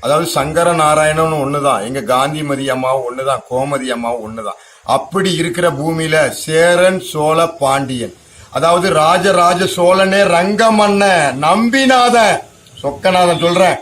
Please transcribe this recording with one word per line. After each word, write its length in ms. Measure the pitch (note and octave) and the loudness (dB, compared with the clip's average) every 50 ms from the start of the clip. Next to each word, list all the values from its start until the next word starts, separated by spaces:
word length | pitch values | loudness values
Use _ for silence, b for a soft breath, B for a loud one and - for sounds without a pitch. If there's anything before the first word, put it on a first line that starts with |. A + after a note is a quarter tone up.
அதாவது 260 | - - C#3+ D#3 E3+ E3 | -2 0 0 0 0 -2
சங்கர 400 | - D#3 C3+ D3 D#3+ E3 E3+ F3 E3+ E3 | -2 -4 -4 -2 0 0 2 2 2 2
நாராயணனும் 640 | D#3 D3+ D3+ D#3 D#3 D#3 D#3 D#3 D#3+ D#3+ D#3+ D#3 C3+ | 2 2 2 2 2 2 2 0 0 -2 0 -2 -2
ஒண்ணுதான், 400 | C3+ C#3+ D3 C#3+ C#3+ C3 G#2+ G2 | -2 -4 -2 0 0 0 0 -2
எங்க 160 | A2+ C3+ C#3 A#2+ | -6 -6 -8 -4
காந்திமதி 600 | G#2+ B2+ B2+ C3+ C#3+ D3+ D#3 D#3 C#3+ C#3 C3 C3+ C3+ | -2 0 0 0 -2 -2 -6 -6 -6 -6 -6 -4 -4
அம்மாவும் 360 | C3 B2+ B2+ B2+ C3 C3+ B2+ A#2+ | -4 -4 -2 -2 -2 -2 -4 -6
ஒண்ணுதான், 340 | A#2+ C3 C3+ C#3 C3+ A#2 - - | -8 -6 -4 -4 -4 -4 -6 -6
கோமதி 400 | B2 B2+ C3+ C#3+ C#3+ C3+ B2+ B2+ | -6 -4 -4 -4 -4 -6 -4 -6
அம்மாவும் 340 | B2 A#2 A#2 A#2 A#2+ A#2+ G#2+ | -6 -6 -4 -6 -6 -6 -8
ஒண்ணுதான். 320 | G#2+ A2 A2+ A2 G#2 F2+ B B B B B B | -10 -12 -10 -10 -10 -12 B B B B B B
அப்படி 440 | - B2 C3+ - - D#3+ F#3+ F#3 F#3 F3 D#3 | -2 -2 -2 -2 -2 -4 -4 -2 -2 -2 -2
இருக்கிற 260 | E3 E3+ E3+ F3 F3+ F3 D3+ | -4 -4 -4 -2 -2 -2 -2
பூமியில 440 | C3+ D3 D#3+ E3 D#3+ D#3+ D#3+ D#3 D#3 D3+ B2+ A2 | -2 -4 -4 -4 -4 -2 0 0 0 0 0 -2
சேரன், 640 | - - - D#3 D#3+ E3+ F3 F3 F3 F3+ F#3 F#3 F#3 F3+ - | -8 -10 -4 0 2 2 4 4 4 2 2 2 0 -6 -8
சோழ, 360 | - D#3 D3+ D#3 D#3+ D#3+ E3+ E3 E3 - | -6 -2 0 0 2 2 0 -2 -2 -2
பாண்டியன், 560 | C#3+ C3+ C3+ C#3 C#3 B2+ C3 B2 A#2 A2 - - B B B B B B B | -2 0 0 0 -2 -4 -6 -8 -8 -10 -12 -16 B B B B B B B
அதாவது 360 | C3 C#3 E3 F3 F3 F3 F#3+ E3+ | -2 0 2 2 2 2 0 0
ராஜராஜ 760 | D#3 D#3 D#3+ F3 F#3 F3 G#3 F3+ F3 F3 F3 F3+ F3 F#3 F3+ - | 2 2 2 2 2 2 2 2 4 2 2 2 0 -2 -4 -2
சோழனே 460 | - F3 F3 F#3 F#3+ F#3+ F#3+ F#3+ G3 G3+ F#3+ F3 | 0 2 2 4 4 2 2 2 2 2 2 2
ரங்கமன்ன 720 | E3+ F3+ G3 G#3 G3 A3+ A3 A3 G#3+ G#3 G3+ G3+ G3+ G3+ G3+ F#3+ E3+ D#3 C#3 B2 C3 D3 | 2 0 0 0 2 2 2 4 2 2 2 2 2 2 2 2 2 2 0 -2 0 0
நம்பிநாதன், 960 | D#3 A3 A3 A3+ A#3 A3+ C4+ C4+ C4 C4 B3+ B3 B3 A#3+ A#3+ A3 G3+ E3+ - - - - _ _ - - - | 0 2 2 2 0 2 2 2 4 4 4 4 4 4 4 4 4 2 0 -4 -12 -20 _ _ -20 -20 -8
சொக்கநாதன் 600 | - C#3+ C#3+ - - F#3+ F#3 F3+ F3+ F3 E3+ D3+ E3+ | -8 -8 -8 -2 -2 0 2 4 2 2 2 2 0
சொல்றேன் 340 | E3+ F3 F3+ F#3+ F3+ D3 - | 0 2 4 2 2 2 -2